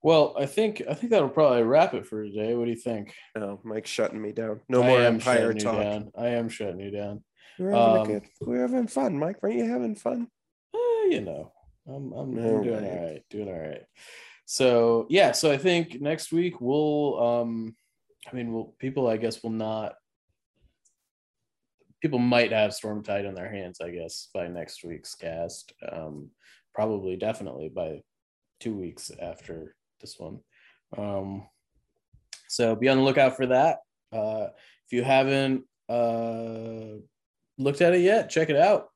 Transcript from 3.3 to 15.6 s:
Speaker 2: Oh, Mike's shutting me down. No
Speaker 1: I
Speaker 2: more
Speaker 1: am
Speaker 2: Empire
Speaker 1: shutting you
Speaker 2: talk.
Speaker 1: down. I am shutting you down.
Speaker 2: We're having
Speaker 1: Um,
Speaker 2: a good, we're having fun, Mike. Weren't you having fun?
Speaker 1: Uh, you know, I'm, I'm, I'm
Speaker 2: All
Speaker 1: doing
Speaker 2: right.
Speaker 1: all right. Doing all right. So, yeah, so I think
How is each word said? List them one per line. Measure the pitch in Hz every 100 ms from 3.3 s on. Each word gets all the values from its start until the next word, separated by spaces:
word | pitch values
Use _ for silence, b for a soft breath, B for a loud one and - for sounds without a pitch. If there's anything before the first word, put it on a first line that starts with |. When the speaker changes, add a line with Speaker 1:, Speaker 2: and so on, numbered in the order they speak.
| 110
Speaker 2:
Oh, | 101 98
Mike's | 110 110 107
shutting | - 107 110
me | 107
down. | 107 113 107 _
No | 127
Speaker 1:
I | 123
Speaker 2:
more | 127
Speaker 1:
am | 120 113
Speaker 2:
Empire | 117 123 113
Speaker 1:
shutting | 107
you |
Speaker 2:
talk. | 113 107
Speaker 1:
down. | 104 107 107 -
I | 120
am | 120 113
shutting | - 104 90
you | 98
down. | 101 101 104 _ _ b b
Speaker 2:
We're | 185
having | 196 117 110
Speaker 1:
Um, |
Speaker 2:
a | 107 107
good, | - _
we're | - 247
having | 247 254 233
fun, | - 269 151
Mike. | 156 202
Weren't | 196 240
you | 233
having | 247 233 208
fun? | - 247 240 _ _ _ _ 427
Speaker 1:
Uh, | 480 453 415
you | 330
know, | 95 73 78 _ _ _ -
I'm, | 135 135
I'm, | 120 139 117
I'm | 117
Speaker 2:
All | 107
Speaker 1:
doing | 107 110
Speaker 2:
right. | 101 90
Speaker 1:
all | 85
right. | 78 _
Doing | 104 101
all | 87
right. | 78 67 55 B B B B B -
So, | - 131 120 117 117 110
yeah, | 175 160
so | - 160
I |
think | 143